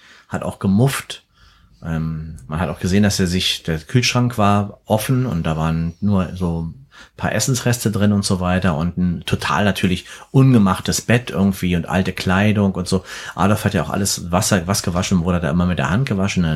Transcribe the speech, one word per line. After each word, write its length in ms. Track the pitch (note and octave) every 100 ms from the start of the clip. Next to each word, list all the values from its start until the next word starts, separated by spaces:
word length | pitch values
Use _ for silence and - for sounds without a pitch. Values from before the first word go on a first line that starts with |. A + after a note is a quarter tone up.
| - - _
hat 140 | -
auch 180 | - -
gemufft. 640 | G2 G2 C3+ - - - _ _ - _ _ _
Ähm, 520 | E2 D#2+ D#2+ D#2+ D#2+ E2 -
man 140 | D#2
hat 80 | E2
auch 100 | D#2+
gesehen, 240 | F#2 G2
dass 160 | G#2 F#2+
er 80 | F#2
sich, 380 | F2+ - -
der 140 | - D#2+
Kühlschrank 600 | - B2 B2 B2 B2 A#2+
war 420 | G2+ G2+ G2+ -
offen 420 | - G#2+ - C3 B2+
und 160 | E2+
da 120 | E2 D#2
waren 380 | D#2+ D#2+ E2 -
nur 300 | G2+ G2 E2 F2+
so 260 | F2 E2 E2
ein 60 | - - - - -
paar 160 | -
Essensreste 560 | G#2+ B2 B2 B2 A#2+ A2
drin 220 | G#2 G#2
und 120 | G2+
so 140 | G2 F#2+
weiter 380 | F2+ F#2 F#2+ D2
und 200 | E2+ F2
ein 260 | F2+ E2+ -
total 380 | F#2+ - D2+
natürlich 400 | G#2 F#3+ G3 - - - -
ungemachtes 680 | C#3 C3+ B2 G2 F#2 - F2
Bett 300 | - A#2+ -
irgendwie 440 | D#2+ G2 F#2+ F#2
und 140 | F2 -
alte 240 | F2+ F#2
Kleidung 640 | - - F#2 G#2+ G#2 G2
und 120 | F#2 F2
so. 160 | F#2+ - - -
Adolf 300 | - F#2+ G#2
hat 100 | G2+
ja 80 | F#2+
auch 80 | D2+
alles 400 | F#2+ G2 - F2
Wasser, 360 | F2+ - G2+ E2+
was 160 | G2
gewaschen, 420 | - F2 F#2 F#2+
wurde 160 | E2+ F2
da 100 | D#2+
immer 160 | E2+ F2+
mit 120 | D#2+
der 120 | C2
Hand 160 | D#3 C#3
gewaschen. 360 | G2 G2 -
Er 100 | E2+